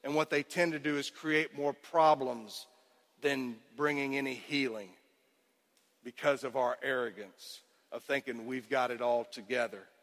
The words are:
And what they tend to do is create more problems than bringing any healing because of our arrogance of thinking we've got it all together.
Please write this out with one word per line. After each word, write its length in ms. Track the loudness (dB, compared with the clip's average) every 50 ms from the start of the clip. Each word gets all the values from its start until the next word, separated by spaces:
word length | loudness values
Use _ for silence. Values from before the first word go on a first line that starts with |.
| -4
And 100 | 0 2
what 160 | 2 2 4
they 140 | 2 0 0
tend 280 | 0 2 2 2 2
to 60 | 2 0
do 180 | -2 0 0 0
is 120 | -2 -4
create 460 | -8 -6 -2 2 2 2 2 2 -4
more 160 | -2 -2 -2
problems 920 | -2 -2 -12 0 4 6 8 8 8 6 4 -4 -4 -6 -8 -12 -12 -14 -14 -16 _ _ _ _ _ _ _ _ _ _
than 340 | -2 0 0 0 -2 -6 -8 -10 -16 _ -6
bringing 400 | -2 0 0 2 0 -2 0 -2
any 180 | -2 -2 -2 -4
healing 560 | -6 -8 -2 0 0 0 0 -2 -4 -10 -12 -16 -20 _ _ _ _ _ _ _ _ _ _ _ _ _ _ _ _ _ _ _ _ _
because 400 | -16 -14 0 2 2 2 2 -2
of 120 | -4 -2
our 200 | 0 0 0 0 -2
arrogance 800 | -2 -2 0 0 0 -2 -6 -10 -14 -16 -16 _ -18 -18 -18 -18 _ _ _ _ _ _
of 140 | -12 -12 -4
thinking 420 | -2 -2 -2 -2 -4 -8 -8 -6
we've 220 | -6 -6 -6 -4 -2
got 240 | 0 0 2 0
it 80 | -2 -2
all 240 | 2 2 2 2 0
together. 580 | -4 -12 -16 -6 -2 0 0 0 -2 -4 -12 -16 -20 _ _